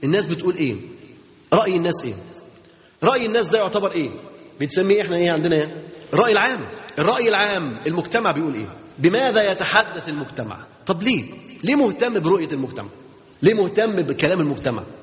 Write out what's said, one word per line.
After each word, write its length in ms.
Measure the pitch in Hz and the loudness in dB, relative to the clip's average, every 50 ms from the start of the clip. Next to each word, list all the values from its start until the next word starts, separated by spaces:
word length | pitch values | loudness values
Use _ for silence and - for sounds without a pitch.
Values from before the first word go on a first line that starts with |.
| - | 0
الناس 220 | 135 160 202 202 | 2 2 2 0
بتقول 280 | 156 170 156 - 180 180 | 0 -4 -2 -2 -2 -2
إيه؟ 220 | 180 160 135 110 98 - - - - - - - - - - - - - _ - | 0 -2 -2 -2 -6 -10 -14 -18 -20 -20 -20 -20 -20 -20 -20 -20 -20 -2 _ 4
رأي 240 | 185 220 202 185 | 4 4 4 0
الناس 280 | 175 170 175 165 - - | 0 0 0 -2 -2 -4
إيه؟" 100 | 127 104 92 - - - - - - - - - - - _ - - _ _ - | -8 -10 -10 -14 -18 -20 -20 -20 -20 -20 -20 -20 -20 -20 _ -20 -20 _ _ 2
رأي 240 | 196 269 262 240 | 2 2 2 0
الناس 220 | 220 214 233 220 165 | 2 2 0 2 4
ده 100 | 170 220 | 2 2
يعتبر 340 | 208 185 - 208 196 190 180 | 2 2 0 0 -2 0 0
إيه؟ 180 | 170 151 123 104 - - - - - - - - - | 0 -2 -2 -6 -10 -16 -18 -20 -20 -20 -20 -8 -6
بنسميه 420 | 143 147 - 180 190 196 202 208 202 | -6 -2 0 0 2 4 4 2 2
إحنا 140 | 170 175 | 0 0
إيه 140 | 170 175 175 | 2 2 2
عندنا 260 | 170 156 156 175 165 | 2 2 2 2 2
إيه؟ 300 | 156 151 156 - - - - - - - - - | 2 2 0 -6 -14 -16 -16 -18 -18 -12 -4 2
الرأي 200 | - 226 240 214 | 2 4 4 4
العام. 360 | 208 202 247 262 214 - - - - - - - - | 4 4 2 0 -2 -8 -12 -12 -16 -16 -12 -4 0
الرأي 300 | 151 180 240 254 240 226 | 2 2 2 2 2 2
العام، 520 | 214 190 202 208 202 185 165 139 117 107 101 | 4 4 2 2 0 -2 -4 -4 -8 -6 -4
المجتمع 460 | 151 165 175 160 - - 233 226 202 156 | -2 -2 -2 -4 0 -2 0 0 0 0
بيقول 220 | 143 160 156 135 | 0 -2 -4 -4
إيه؟ 240 | 107 107 98 - - - - - - | -6 -8 -10 -12 -16 -20 -20 -12 2
بماذا 540 | 135 170 190 233 262 262 214 220 214 202 190 | 2 2 4 4 0 2 4 4 2 2 0
يتحدث 560 | 185 196 - - 208 220 - 170 175 156 170 | 0 -2 2 2 2 2 2 -4 -12 -10 -8
المجتمع؟ 580 | 151 147 143 - - - 120 107 92 - - - - - - | -8 -8 -8 -8 -8 -10 -8 -8 -10 -12 -16 -20 -20 -20 -4
طب 160 | - 190 170 190 | -4 -4 -2 0
ليه؟ 220 | 240 254 165 113 - - - - - - - - | 0 0 0 -2 -6 -12 -18 -18 -20 -18 -8 -2
ليه 100 | 180 277 | 0 2
مهتم 440 | 285 285 220 185 - 226 240 233 208 | 4 2 2 2 0 -2 0 0 0
برؤية 280 | 156 160 185 196 165 143 156 | 2 2 2 2 0 -2 -4
المجتمع؟ 360 | 139 135 123 - 120 101 101 - - - - - - - - - - - | -6 -6 -6 -8 -10 -12 -12 -16 -20 -20 -20 -20 -20 -20 -20 -12 2 4
ليه 120 | 175 226 | 4 6
مهتم 420 | 220 196 175 - 208 220 226 208 | 6 2 2 2 2 2 2 2
بكلام 440 | 185 165 139 143 - - 151 185 185 | 0 -2 -2 -2 0 2 2 2 2
المجتمع؟ 440 | 160 147 143 127 - 139 120 107 92 - - - | 2 0 0 -2 -2 -4 -4 -4 -8 -10 -16 -20